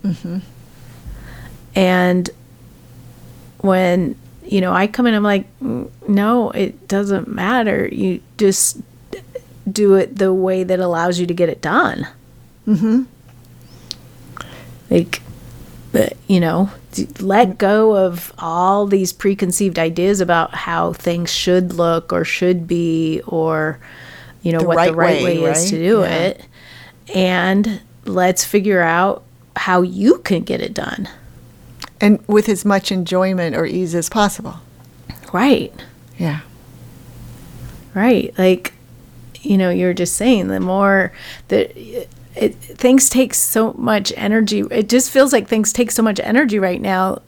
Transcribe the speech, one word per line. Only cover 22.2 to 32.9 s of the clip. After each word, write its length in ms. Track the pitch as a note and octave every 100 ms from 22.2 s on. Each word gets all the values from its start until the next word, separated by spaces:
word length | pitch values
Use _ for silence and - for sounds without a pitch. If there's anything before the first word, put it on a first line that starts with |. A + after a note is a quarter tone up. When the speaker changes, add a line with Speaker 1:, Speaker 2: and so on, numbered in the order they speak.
Speaker 2:
should 440 | E3 - F3+ F3+ E3
be 520 | E3+ E3+ D#3+ D#3+ D#3 -
or, 540 | E3 D#3+ D#3+ D#3 C3 - - - - - -
you 100 | F3
know, 80 | E3
Speaker 1:
The 60 | E3
Speaker 2:
what 80 | E3
Speaker 1:
right 140 | F3
Speaker 2:
the 40 | D#3+
right 260 | E3+ D3+
Speaker 1:
way, 180 | F3+ E3
Speaker 2:
way 80 | E3
is 200 | D#3+ F3+
to 60 | D#3+
Speaker 1:
right? 60 |
Speaker 2:
do 180 | F3 A3
Speaker 1:
Yeah. 140 | F3+ D#3+
Speaker 2:
it. 260 | F3 - - - - - - - -
And 680 | F#3 F#3 F#3 F3+ G3 G#3+ G3+ - -
let's 400 | - F#3 F3+ F#3
figure 360 | - G#3 G3 F#3
out 440 | E3 E3 G3 - - - - -
how 260 | - F3+
you 360 | F3+ F#3 G#3+ -
can 240 | - F3
get 180 | - -
it 120 | -
done. 340 | - - - F#3+ - - - - - - - - -
Speaker 1:
And 240 | G#3 G#3 -
with 200 | G#3 G#3
as 120 | F#3+
much 280 | G#3 G3 -